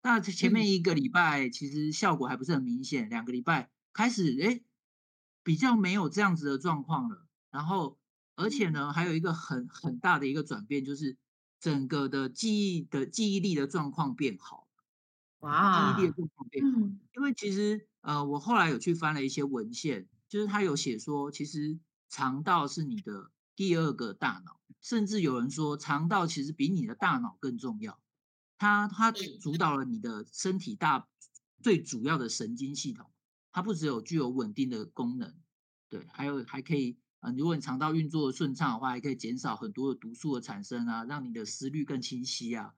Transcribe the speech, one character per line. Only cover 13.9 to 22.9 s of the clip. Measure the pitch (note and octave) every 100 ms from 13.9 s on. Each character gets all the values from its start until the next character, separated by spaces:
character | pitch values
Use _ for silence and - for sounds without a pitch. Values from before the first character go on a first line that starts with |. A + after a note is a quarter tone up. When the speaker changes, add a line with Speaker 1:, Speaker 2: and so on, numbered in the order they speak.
Speaker 1:
况 | E3+ C#3+ A#2+
变 | C3+ F#2+
好。 | - - _ _ _ _ _ _ _ _
Speaker 2:
哇。 | D3 D3+ G3 F3 D3+ F#3+
Speaker 1:
记 |
忆 | F3+
力 |
的 | E3
状 | D#3+ _
况 | -
变 | - C#4
好。 | A#3+
Speaker 2:
嗯。 | G3+ G3 _ A#3+
Speaker 1:
因 |
为 | C#4 A#3
其 | G3+
实， | F#3+ G#3 G#3+ - _
呃， | - D3 C#3+
我 | D3
后 | E3+ A#3
来 | E3
有 | C3
去 | - E3
翻 | D#3
了 | D3+
一 | C3+
些 | D3
文 | C#3 B2+ A2
献， | A#2 D#3+ A2 F#2 _ _
就 | G#3
是 | G#3
它 | G#3
有 | F#3+ C#3
写 | C#3+ G#2+
说， | D3 C#3+ C#3+
其 | C#3+ D3
实 | D#3 D3+ E3 _ _ _
肠 | - C3+ C3+
道 | D#3 F3 C#3+
是 | E3
你 | D3